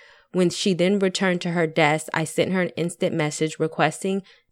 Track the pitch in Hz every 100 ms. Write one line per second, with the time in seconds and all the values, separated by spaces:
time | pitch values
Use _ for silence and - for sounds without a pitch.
0 | - - _ 180 180 - 208 170 175 202
1 | 190 185 190 175 175 170 160 156 151 156
2 | - - 156 - - 185 175 - 170 -
3 | 185 165 151 - 160 - 160 - 151 -
4 | 190 196 - - _